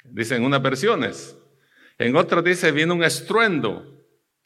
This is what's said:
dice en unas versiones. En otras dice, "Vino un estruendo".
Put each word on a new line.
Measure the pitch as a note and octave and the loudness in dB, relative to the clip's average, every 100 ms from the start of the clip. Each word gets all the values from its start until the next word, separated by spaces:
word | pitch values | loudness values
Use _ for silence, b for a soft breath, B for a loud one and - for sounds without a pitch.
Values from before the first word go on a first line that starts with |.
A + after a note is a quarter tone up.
dice | - G#2+ A2+ B2 | -12 -6 -4 0
en | |
unas | B2+ C#3 | 2 2
versiones. | C3+ C3 G#3 G3+ G#2+ - - - _ _ b b b b | 0 0 0 0 -2 -6 -16 -20 _ _ b b b b
En | A#2+ | 0
otras | C#3+ D#3+ F3 | 2 2 2
dice, | E3+ F3+ E3 | 2 2 2
"Vino | D3 D#3+ | 2 0
un | F3 | 2
estruendo". | D#3+ - - G#3 A3+ D#3 A2+ F2 - - _ _ _ _ | 0 -2 -2 0 2 0 -2 -6 -12 -20 _ _ _ _